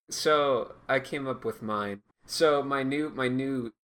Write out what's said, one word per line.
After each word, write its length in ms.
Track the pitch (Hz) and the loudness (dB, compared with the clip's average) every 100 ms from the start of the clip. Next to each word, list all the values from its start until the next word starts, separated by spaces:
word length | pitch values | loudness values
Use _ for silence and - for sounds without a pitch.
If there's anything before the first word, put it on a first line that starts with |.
| _ | _
So 680 | - 160 151 143 123 - - - | -2 4 4 4 2 -2 -10 -2
I 120 | 131 | -2
came 260 | 131 147 135 | -2 -6 -4
up 180 | 123 | -4
with 160 | 113 - | -6 -6
mine. 420 | 110 107 101 101 - _ | -4 -2 -2 -6 -12 _
So 380 | - - 160 143 | -10 2 4 4
my 220 | 135 139 | 2 -2
new, 260 | 131 143 151 | 0 -2 -2
my 160 | - 127 | -2 0
new 460 | 127 135 131 117 - | 0 -2 -2 -6 -10